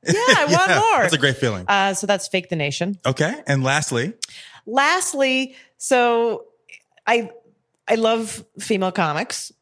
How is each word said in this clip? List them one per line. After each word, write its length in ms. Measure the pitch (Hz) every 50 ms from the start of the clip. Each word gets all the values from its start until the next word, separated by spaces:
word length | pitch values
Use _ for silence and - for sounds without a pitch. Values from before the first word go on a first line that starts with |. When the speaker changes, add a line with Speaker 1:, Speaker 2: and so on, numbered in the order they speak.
| _
Speaker 1:
Yeah, 100 | - 339
I 300 | 403 466 508 508 427 302
Speaker 2:
<laughs> 40 | 294
Speaker 1:
want 200 | - 339 370 381
Speaker 2:
Yeah, 100 | 359 -
Speaker 1:
more. 220 | 427 453 427 294
Speaker 2:
that's 120 | 220 180 160
a 40 | 151
great 200 | - 143 127 -
feeling. 280 | - 123 107 95 90 -
Speaker 1:
Uh, 260 | 202 196 - 196 190
so 140 | - - 190
that's 200 | 202 190 - -
Fake 220 | - 190 175 -
the 60 | -
Nation. 440 | 165 143 143 135 - 170 185 202 185 _
Speaker 2:
Okay. 280 | 123 131 - 151 160 240 302 - -
And 160 | 143 135 131
lastly? 500 | 131 135 151 147 - 135 120 120 175 226 _ - - - - - - - - _
Speaker 1:
Lastly, 920 | - 220 262 277 294 339 370 370 - - 277 277 262 262 262 262 262 262 - - _ _ _
so 680 | - - 269 247 240 240 233 233 233 233 220 - - - _ _ _ _ - - _ _ _ - _
I, 260 | - 233 240 226 - - - _ _ _ _ _ _ _ _ _ -
I 80 | -
love 500 | 226 226 220 226 226 226 208 - - - _ _ -
female 320 | 196 - 220 190 190 185
comics. 600 | 185 - 175 160 147 156 220 - - - - - _ _